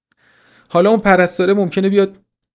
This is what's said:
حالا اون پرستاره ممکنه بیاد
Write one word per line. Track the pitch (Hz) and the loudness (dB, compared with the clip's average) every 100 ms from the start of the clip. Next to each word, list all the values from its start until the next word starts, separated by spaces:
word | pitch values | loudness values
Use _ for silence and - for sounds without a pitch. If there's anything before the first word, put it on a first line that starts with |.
| _ _ _ _ _ _ _ | _ _ _ _ _ _ _
حالا | 175 196 | 0 2
اون | 220 | 2
پرستاره | 202 185 180 - 180 | 2 2 0 -2 -2
ممکنه | 202 185 196 196 | -2 -2 -4 -2
بیاد | 196 196 - _ _ _ | 0 -2 -6 _ _ _